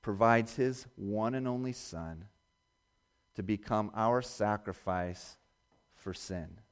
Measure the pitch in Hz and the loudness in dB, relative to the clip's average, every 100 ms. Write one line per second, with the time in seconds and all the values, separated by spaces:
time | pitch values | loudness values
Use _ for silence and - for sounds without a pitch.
0 | - 101 113 117 113 - 127 131 - - | -4 4 8 8 4 0 0 0 -12 -8
1 | 101 104 110 131 127 123 127 123 - 82 | -4 0 0 0 -2 -2 -4 -6 -10 -8
2 | 82 82 101 _ _ _ _ _ _ _ | -8 -10 -14 _ _ _ _ _ _ _
3 | _ _ _ - 95 107 - 107 107 110 | _ _ _ -8 -2 -2 0 0 0 0
4 | 110 123 120 - 104 104 104 90 - 90 | 2 2 0 -2 0 0 -2 -6 -2 -2
5 | 90 87 - - _ _ _ _ _ _ | -2 -6 -14 -20 _ _ _ _ _ _
6 | - 90 - 90 71 90 - | -10 -8 -6 -8 -8 -14 -20